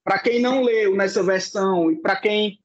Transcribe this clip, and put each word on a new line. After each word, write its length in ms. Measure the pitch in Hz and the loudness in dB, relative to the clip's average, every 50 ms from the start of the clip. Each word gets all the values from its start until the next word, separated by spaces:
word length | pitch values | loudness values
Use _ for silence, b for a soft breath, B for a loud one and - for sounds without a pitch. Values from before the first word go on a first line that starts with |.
| _ | _
pra 160 | 185 190 196 | -2 -2 0
quem 220 | - 233 240 240 | 0 0 0 0
não 200 | 247 247 262 269 | 0 0 0 0
leu 320 | 254 240 226 220 214 196 190 | 0 2 2 2 2 2 2
nessa 300 | 196 196 190 196 208 185 | 2 0 0 0 0 0
versão 680 | 185 190 185 - - - 208 196 190 190 175 165 160 | 0 0 0 -2 -4 -4 -4 -2 0 0 0 0 0
e 60 | 160 | 0
pra 220 | 160 - 196 190 - | 0 0 -2 -2 0
quem 420 | - 214 208 214 214 208 196 - | 0 0 0 0 0 -2 -4 -8